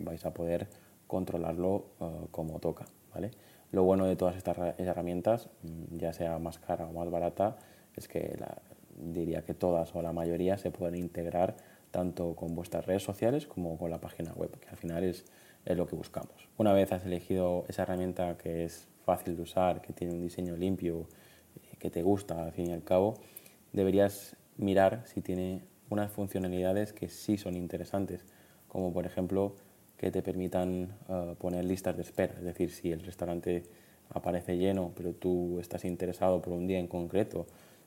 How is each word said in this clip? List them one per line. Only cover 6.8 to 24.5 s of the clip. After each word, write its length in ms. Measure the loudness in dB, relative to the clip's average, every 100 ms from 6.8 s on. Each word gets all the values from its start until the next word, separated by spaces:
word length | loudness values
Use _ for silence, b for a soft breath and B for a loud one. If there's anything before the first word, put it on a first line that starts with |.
| -2
o 60 |
más 160 | -4 -2
barata, 480 | 0 0 2 0 0 B B B -14
es 120 | -6
que 280 | -6 -4 -6
la, 220 | -8 -12 -16 -20 -20 -12
diría 480 | -8 -2 -2 -2
que 100 | -4
todas 420 | 0 2 2 2 -2
o 60 |
la 120 | -2
mayoría 440 | 0 0 2 2 2
se 140 | -2
pueden 240 | -2 -4 -2
integrar 600 | -4 -4 -2 2 2 0 B B B
tanto 440 | -2 -2 0 -4 -2
con 180 | -4
vuestras 320 | -4 -4 -4 2
redes 180 | 0
sociales 440 | 0 0 2 2 -2
como 300 | -4 -4 -2
con 120 | -4
la 100 | -4
página 340 | -8 -8 -8
web, 180 | -4 -6 -6
que 100 | -18
al 80 | -10
final 260 | -6 0
es, 220 | 0 -2 -10 B B B -2
es 120 | 0
lo 80 | 0
que 80 | -2
buscamos. 540 | -6 -8 -10 -16 -12 2
Una 160 | 6
vez 180 | 8 6
has 140 | 2 0
elegido 600 | -4 0 2 4 2 -2
esa 140 | -2
herramienta 540 | -2 0 -2 0 -2 -2
que 280 | -4 -2 -2
es 220 | -6 -18 -6 0
fácil 300 | 0 0 -4
de 80 |
usar, 380 | -2 2 4 2
que 120 | -2
tiene 200 | -6 -4
un 80 | -2
diseño 340 | -4 -4 -4 0
limpio, 500 | 0 0 0 -2 -6 B B B B -20
eh, 220 | -20 -8
que 100 | -4
te 140 | 2
gusta, 400 | 4 4 2 -4
al 80 | -4
fin 160 | -2 -2
y 60 |
al 100 | -2
cabo, 320 | 4 6 6 2 B B B B -4
deberías 600 | 2 4 6 6 4 -14 -20 -18